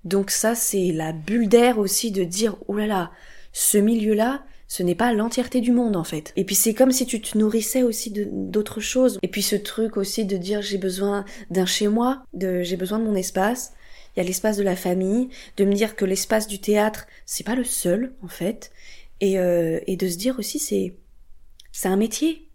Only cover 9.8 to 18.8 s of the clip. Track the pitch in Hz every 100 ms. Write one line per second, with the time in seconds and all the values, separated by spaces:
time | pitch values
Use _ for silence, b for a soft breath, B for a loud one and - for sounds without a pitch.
9.8 | 226 220 196 - 202 190 180 208 202 196
10.8 | 190 185 202 202 196 B B 175 180 -
11.8 | 208 220 240 262 - 180 190 180 180 180
12.8 | 185 214 220 202 185 185 196 247 - b
13.8 | b b b - 180 185 220 202 196 185
14.8 | 185 180 190 226 254 B B - 196 202
15.8 | 220 - 190 190 - 220 214 196 202 208
16.8 | 214 220 - B - - - 254 240 -
17.8 | 175 190 254 - 175 - 180 - - B